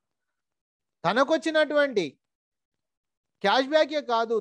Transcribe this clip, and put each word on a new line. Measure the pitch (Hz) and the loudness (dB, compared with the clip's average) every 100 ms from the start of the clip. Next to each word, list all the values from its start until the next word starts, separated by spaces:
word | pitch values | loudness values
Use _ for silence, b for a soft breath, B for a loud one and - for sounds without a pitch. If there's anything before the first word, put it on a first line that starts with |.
| _ _ _ _ _ _ _ _ _ _ 165 | _ _ _ _ _ _ _ _ _ _ -2
తనకొచ్చినటువంటి | 220 269 320 320 311 302 294 285 214 151 - _ _ _ _ _ _ _ _ _ _ _ _ | 0 2 0 0 0 0 2 0 0 -4 -8 _ _ _ _ _ _ _ _ _ _ _ _
క్యాష్ | 196 233 269 | 0 0 2
బ్యాకే | 311 294 302 240 | 0 0 -2 -2
కాదు, | 226 233 226 | -2 0 -4